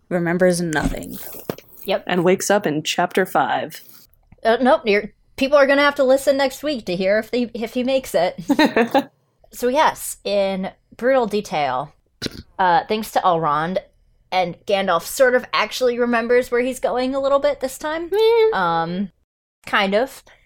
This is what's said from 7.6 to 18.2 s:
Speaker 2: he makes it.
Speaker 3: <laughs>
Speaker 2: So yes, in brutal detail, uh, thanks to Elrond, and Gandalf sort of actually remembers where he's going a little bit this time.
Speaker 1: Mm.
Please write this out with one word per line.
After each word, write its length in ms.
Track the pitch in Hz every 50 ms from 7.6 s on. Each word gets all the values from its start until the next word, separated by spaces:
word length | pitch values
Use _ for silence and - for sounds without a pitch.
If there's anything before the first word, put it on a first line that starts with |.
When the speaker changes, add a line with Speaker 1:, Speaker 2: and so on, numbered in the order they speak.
| 233 220 -
Speaker 2:
he 100 | 254 247
makes 300 | 254 269 269 262 - -
it. 240 | 180 165 - - - 170 -
Speaker 3:
<laughs> 640 | 277 240 302 - - 220 240 233 - 269 262 - _ _ _ _ _ _ _ _ -
Speaker 2:
So 160 | - 247 247
yes, 480 | 254 294 311 - - - - - - - -
in 460 | - 202 202 196 190 196 185 190 190 - _ _ _ - -
brutal 280 | 226 254 269 262 240
detail, 680 | 202 202 214 202 - 190 156 147 135 127 127 143 151 _ _ _ _ _ - - - - - - _ _ -
uh, 240 | 190 180 175 165 - -
thanks 220 | 214 214 214 -
to 80 | - 277
Elrond, 560 | - 185 175 165 160 151 147 151 160 170 185 - - _ _ _ _ _ _ _ _ -
and 280 | - 185 185 175 - - _
Gandalf 380 | - 202 190 196 190 175 165 -
sort 320 | - - - 269 247 247
of 100 | 247 233 - -
actually 440 | 156 208 208 - - 254 247 240 233
remembers 540 | 247 240 240 233 233 233 247 247 254 247
where 80 | 247 240
he's 220 | 247 262 254 247
going 340 | - 196 196 247 254 262 269
a 40 | 277
little 180 | 269 269 277 277
bit 220 | 277 294 277 -
this 160 | - 254 - -
time. 320 | - 302 311 330 349 330
Speaker 1:
Mm. 440 | 370 415